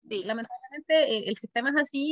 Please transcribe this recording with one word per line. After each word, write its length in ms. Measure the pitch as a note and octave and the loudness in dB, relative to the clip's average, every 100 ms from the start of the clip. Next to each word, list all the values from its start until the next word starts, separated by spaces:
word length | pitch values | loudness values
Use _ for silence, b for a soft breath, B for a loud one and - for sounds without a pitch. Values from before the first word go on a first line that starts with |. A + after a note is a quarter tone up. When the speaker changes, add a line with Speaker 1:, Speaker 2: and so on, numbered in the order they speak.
| - | -8
Speaker 1:
Sí. 140 | G#3 F#3 | -6 -4
Speaker 2:
lamentablemente 920 | A3+ A3+ - - D4 D#4 D#4+ D4 A3 | -6 -6 -12 -14 -12 2 4 4 2
el, 120 | - | -2
el 80 | A3 | -6
sistema 320 | G#3+ A#3 C4 | -4 -2 0
es 60 | D4 | 2
así 220 | C#4+ C#4 D4 | 0 0 0